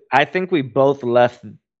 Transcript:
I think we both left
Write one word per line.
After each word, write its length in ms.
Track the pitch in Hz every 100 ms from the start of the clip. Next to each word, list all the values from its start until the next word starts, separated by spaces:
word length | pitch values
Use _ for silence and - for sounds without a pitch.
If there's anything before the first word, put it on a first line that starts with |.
| _
I 140 | 131 147
think 260 | 185 180
we 80 | 170
both 420 | 131 135 139 135
left 400 | 123 123 123 - 107 - _ _